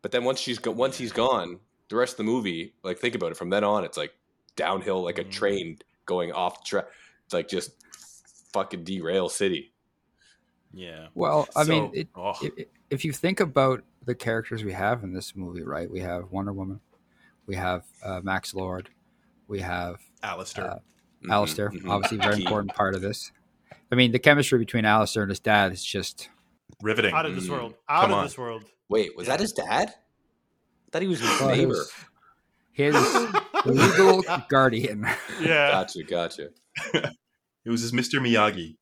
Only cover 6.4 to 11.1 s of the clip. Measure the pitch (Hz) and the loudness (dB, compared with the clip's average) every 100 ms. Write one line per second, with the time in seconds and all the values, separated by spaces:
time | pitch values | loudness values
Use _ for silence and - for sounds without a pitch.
6.4 | 90 - - 98 - - - _ _ 87 | -4 -4 -6 -6 -6 -20 -20 _ _ -4
7.4 | 85 95 - _ _ - - - _ _ | -2 -6 -6 _ _ -20 -20 -20 _ _
8.4 | _ 104 95 90 85 95 82 95 87 - | _ -6 -4 -8 -8 -6 -2 -2 -2 0
9.4 | 98 80 - _ _ _ _ _ _ _ | 0 -2 -6 _ _ _ _ _ _ _
10.4 | _ _ _ 92 87 - - | _ _ _ -18 -16 -16 -16